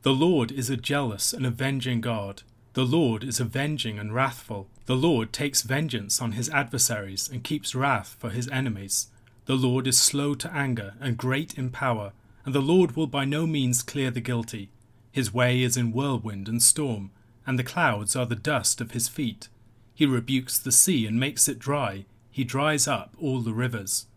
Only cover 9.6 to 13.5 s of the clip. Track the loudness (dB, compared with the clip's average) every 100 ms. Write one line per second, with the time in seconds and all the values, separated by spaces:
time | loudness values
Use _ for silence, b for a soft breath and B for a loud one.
9.6 | 2 2 2 4 4 2 -2 -2 -4 -2
10.6 | 0 -2 -4 -6 -4 -2 0 -2 -2 -6
11.6 | -6 -2 -2 -2 -4 -14 b b -2 0
12.6 | 4 6 4 2 -2 0 0 0 0